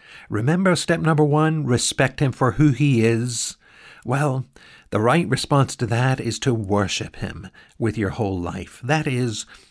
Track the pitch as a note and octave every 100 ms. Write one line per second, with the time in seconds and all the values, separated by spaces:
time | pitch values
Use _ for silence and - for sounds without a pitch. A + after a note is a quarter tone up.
0 | - - - G#2 A#2 F3 F#3+ E3 - E3
1 | D#3+ D3+ D3+ D3 D#3 D#3+ C#3 A#2+ - -
2 | C3+ - C3+ - B2+ - D3+ A#2 D3 A#2+
3 | A2+ A2+ B2 A#2 - - _ - - -
4 | - C3 D3 C3 C3 - - - _ G2+
5 | A2+ D3+ E3+ C3 - D3 C3+ - A#2 A#2
6 | B2+ C3 A#2 A2+ - A2+ G2 G2+ G2 -
7 | E2+ - F#2+ - - - - _ A#2 G#2+
8 | G#2+ - G#2 F#2+ F2 F#2 F2 - A#2+ D#3
9 | D3+ B2+ B2 G#2+ - - -